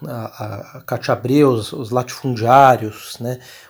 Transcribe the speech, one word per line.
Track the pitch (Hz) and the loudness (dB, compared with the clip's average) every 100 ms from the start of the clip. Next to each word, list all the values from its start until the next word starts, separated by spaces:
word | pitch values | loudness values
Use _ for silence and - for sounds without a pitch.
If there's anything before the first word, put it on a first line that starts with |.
| - | -14
a, | |
a, | 120 110 - 107 101 - - | -12 -12 -12 -12 -12 -16 -18
a | |
Cátia | - 120 - | -10 -8 -4
Abreu, | 113 123 143 143 | -4 0 2 4
os, | 117 104 | 2 -4
os | 160 110 | -10 -6
latifundiários, | 123 123 - 135 113 117 135 135 117 107 104 - - | -6 -6 -8 -6 -2 4 6 8 6 0 -12 -16 -12
né? | 120 127 - - | -10 -10 -14 -20